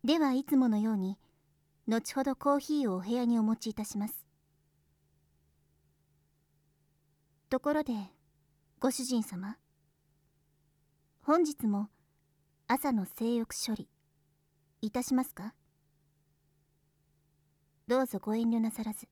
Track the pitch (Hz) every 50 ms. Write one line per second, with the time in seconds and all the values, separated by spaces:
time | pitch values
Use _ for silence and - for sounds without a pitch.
0 | - 240 302 339 311 277 254 262 277 - 294 269 254 240 214 214 214 220 220 202
1 | 185 190 202 _ _ _ _ _ _ _ _ _ _ _ _ _ _ - 220 233
2 | 226 - - 269 269 277 262 - - 285 285 285 277 - 302 294 269 220 185 185
3 | 185 202 233 247 247 233 233 226 220 214 226 - - 226 214 - 208 - - 208
4 | 202 220 - - - _ _ _ _ _ _ _ _ _ _ _ _ _ _ _
5 | _ _ _ _ _ _ _ _ _ _ _ _ _ _ _ _ _ _ _ _
6 | _ _ _ _ _ _ _ _ _ _ _ _ _ _ _ _ _ _ _ _
7 | _ _ _ _ _ _ _ _ _ _ - 262 - 294 302 302 302 - 240 208
8 | 196 185 - _ _ _ _ _ _ _ _ _ _ _ _ _ - 269 254 -
9 | 254 254 254 233 220 - - 180 185 202 226 _ _ _ _ _ _ _ _ _
10 | _ _ _ _ _ _ _ _ _ _ _ _ _ _ _ _ _ _ _ _
11 | _ _ _ _ _ - 302 339 349 302 285 - - 220 202 202 208 - _ _
12 | _ _ _ _ _ _ _ _ _ _ _ _ _ - 233 269 - 285 247 214
13 | 190 - - - 226 233 240 233 226 - - - - - 220 - - _ _ _
14 | _ _ _ _ _ _ _ _ _ _ _ _ _ _ _ _ - 214 - 247
15 | 247 - 262 254 262 - - - 185 220 - _ _ _ _ _ _ _ _ _
16 | _ _ _ _ _ _ _ _ _ _ _ _ _ _ _ _ _ _ _ _
17 | _ _ _ _ _ _ _ _ _ _ _ _ _ _ _ _ _ - 240 262
18 | 262 247 - 196 - 214 214 226 233 226 226 233 220 226 220 - 220 220 208 -
19 | - _